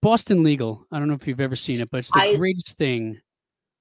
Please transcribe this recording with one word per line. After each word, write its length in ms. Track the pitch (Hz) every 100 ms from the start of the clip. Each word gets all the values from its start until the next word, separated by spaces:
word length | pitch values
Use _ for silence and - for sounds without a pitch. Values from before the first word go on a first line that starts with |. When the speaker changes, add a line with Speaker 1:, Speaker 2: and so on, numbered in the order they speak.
Speaker 1:
Boston 420 | 208 226 - 185
Legal. 440 | 160 143 113 110 -
I 80 | 156
don't 100 | 147
know 60 |
if 120 | 143 -
you've 140 | 127
ever 160 | 135 131
seen 240 | - 120
it, 100 | 117
but 80 | 131
it's 120 | 123
the 80 | 190
Speaker 2:
I 160 | 196 202
Speaker 1:
greatest 420 | 185 180 - -
thing 420 | 147 120 110 110 _ _ _ _ _ _